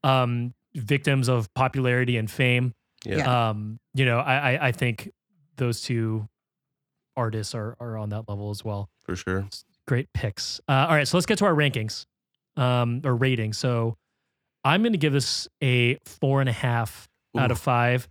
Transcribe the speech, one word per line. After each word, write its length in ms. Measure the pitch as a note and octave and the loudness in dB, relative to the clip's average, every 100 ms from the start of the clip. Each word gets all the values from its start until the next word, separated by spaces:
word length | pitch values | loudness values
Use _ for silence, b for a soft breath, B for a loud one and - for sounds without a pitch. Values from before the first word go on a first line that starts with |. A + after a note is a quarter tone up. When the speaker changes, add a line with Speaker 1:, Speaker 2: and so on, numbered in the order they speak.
| D3 | 4
Speaker 1:
Um, 440 | C3 B2 A#2+ A#2+ - _ F3+ | 4 2 0 -4 -8 _ -10
victims 540 | G#2+ C#3+ D3 C#3 B2+ | -2 0 2 2 2
of 240 | B2 G#2 | 2 0
popularity 640 | - C3 C3+ B2+ B2 B2+ A#2+ | 0 0 2 0 2 2 0
and 120 | A2 | -2
fame. 440 | - B2+ B2 B2+ - _ _ - | 0 2 2 0 -4 _ _ -4
Speaker 2:
Yeah. 120 | B2+ | 0
Speaker 3:
Yeah. 320 | C3+ B2 A2+ | 2 2 2
Speaker 1:
Um, 300 | G#2 G#2+ A2+ _ | -2 -8 -10 _
you 120 | C3+ C3 | 0 2
know, 140 | A#2 | 2
I, 360 | C#3 C3+ C#3 C3 | 2 2 2 2
I, 120 | C#3 | 0
I 40 | |
think 400 | A#2+ B2 A2 - - _ _ _ - | 0 -2 -2 -10 -16 _ _ _ -4
those 240 | B2 A2+ | -2 -2
two 460 | - A#2+ A2+ A2 G#2+ _ _ _ _ _ _ _ _ - | -4 -2 -2 -4 -6 _ _ _ _ _ _ _ _ -4
artists 380 | A#2 A2 G#2 A#2 | -4 -4 -6 -8
are, 200 | G#2+ A#2+ | -8 -10
are 180 | A#2+ A2 | -10 -8
on 120 | G#2+ | -6
that 180 | G#2 A2 | -6 -6
level 220 | G2+ G#2 | -8 -6
as 140 | G#2 A2 | -8 -6
well. 240 | G2+ G2 _ - | -8 -8 _ -10
Speaker 2:
For 100 | F#2 | -8
sure. 320 | - F#2+ G2+ - - _ - | -2 -4 -4 -12 -20 _ -2
Speaker 1:
Great 240 | B2 - | -2 -2
picks. 460 | - G#2+ - - - - | -6 -6 -6 -10 -10 0
Uh, 200 | C3+ D3 | 2 4
all 60 | D#3 | 2
right, 120 | C#3 | 2
so 100 | F3 | 0
let's 80 | - | 0
get 120 | G#3 | 2
to 60 | G3+ | 2
our 80 | |
rankings, 520 | D#3 D3 B2+ G#2+ - - _ _ _ _ - | 4 2 0 -6 -8 -14 _ _ _ _ -2
um, 460 | B2 B2 A#2+ A#2+ | 2 2 0 0
or 120 | C#3+ B2 | 0 2
ratings. 420 | C3+ B2 G#2+ G#2+ | 2 0 -2 -2
So 400 | C3+ A#2+ A2+ A2+ _ _ _ _ _ _ | -2 0 -2 -4 _ _ _ _ _ _
I'm 180 | C3+ F3 | 0 2
gonna 140 | A#3 G3+ | 2 2
give 140 | D3+ | 2
this 340 | C#3 A#2+ - - _ | 2 0 -4 -8 _
a 360 | C#3 B2 A#2+ B2+ - | 0 2 2 0 -8
four 340 | - C#3 C3+ | -4 0 2
and 100 | C3 | 2
a 40 | |
half 540 | A2+ B2+ A#2+ A2 - - _ _ - | 0 0 0 -2 -8 -20 _ _ 0
out 140 | B2+ | 0
of 60 | A#2+ | 0
Speaker 2:
Oof. 60 | |
Speaker 1:
five. 440 | - A#2+ A#2+ B2 - | 0 2 4 0 -2